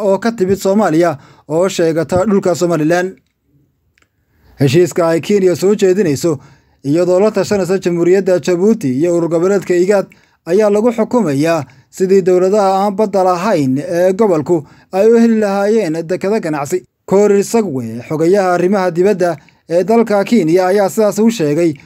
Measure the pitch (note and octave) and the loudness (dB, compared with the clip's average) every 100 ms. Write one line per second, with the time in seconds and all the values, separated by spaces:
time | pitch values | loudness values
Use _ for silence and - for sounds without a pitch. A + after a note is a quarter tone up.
0 | G3+ F#3+ A3+ A3+ F#3+ G3 F#3+ G3+ F#3+ D#3 | -2 0 -2 -2 -2 -2 0 0 2 2
1 | E3+ C#3+ - _ - D#3 F#3+ F#3+ E3 D#3+ | 0 -2 -12 _ -6 -2 -2 0 -2 -2
2 | D3+ F3+ G#3+ G3 F#3 E3+ F3 E3 D3+ F3 | -2 -2 0 0 0 -2 -2 0 0 -2
3 | F#3 - _ _ _ _ _ _ _ _ | -4 -10 _ _ _ _ _ _ _ _
4 | _ _ _ _ _ - C#3 D#3 F3 - | _ _ _ _ _ -2 0 2 0 0
5 | E3 E3 - G#3 F#3 D#3+ F#3 G#3 G3 F#3 | 0 -2 0 0 0 0 0 2 2 2
6 | F3+ C3+ E3+ C#3+ - _ _ _ C3 D#3+ | 0 -2 -2 -4 -8 _ _ _ -4 0
7 | F3+ F3+ G#3+ G#3 F3 G#3 F3 F#3+ F3+ E3+ | 2 2 2 0 -2 -2 -2 -2 -2 0
8 | E3+ G3 F#3 F3+ - F3 G3+ A3+ C#3 B2+ | 2 2 0 -2 -2 0 0 0 -2 -2
9 | E3+ E3+ E3 E3 F#3 G3+ - F3 F3+ G3+ | 0 0 0 0 0 -2 0 0 2 0
10 | F#3+ _ _ _ - F#3+ G#3+ G#3 A#3+ A#3 | -2 _ _ _ -2 0 2 2 0 -2
11 | A3 B3 E3+ C#3 D#3+ E3 C#3 - _ - | -2 -2 0 0 0 -2 -6 -16 _ -4
12 | F#3 G3 F3+ F3+ F#3 G#3+ G3 F#3+ G#3 G3 | 0 2 2 2 2 2 2 0 -2 -2
13 | G#3+ G3 F#3 F3+ G#3 F3+ C3 C3+ E3+ E3+ | -2 0 0 0 0 0 0 -2 -4 0
14 | F#3 F#3+ A3 D#3+ D3 F3 C#3+ - _ F#3 | 0 2 0 0 0 -2 -4 -20 _ 0
15 | A3 A#3 A#3 A3 G#3 G3 G3+ A3+ F3 D#3+ | 4 4 4 2 0 0 0 0 -2 -4
16 | E3 F3 F#3+ A3 E3+ D3 C#3 F3+ - _ | -6 -4 -2 -4 -4 -6 -4 -6 -8 _
17 | - F#3+ G#3 G3+ F#3+ A3+ G3+ C3 A2+ A#2 | -2 2 4 2 0 -2 -2 -6 -8 -10
18 | - D#3 E3 G3+ F#3 F3 F3+ G3+ F#3 E3 | -6 -2 2 2 2 2 0 0 0 0
19 | F#3+ G3 F3 D#3 - _ - E3+ F#3 A#3 | 0 0 -2 -4 -12 _ -4 -2 2 2
20 | A3+ G3+ G3 A3+ D#3 F3+ F#3 G3+ F#3+ - | 2 0 0 0 2 2 2 0 0 0
21 | G#3 F#3 A3+ A3+ D3 D3+ F3 D3 | 0 2 0 0 -2 0 -2 -4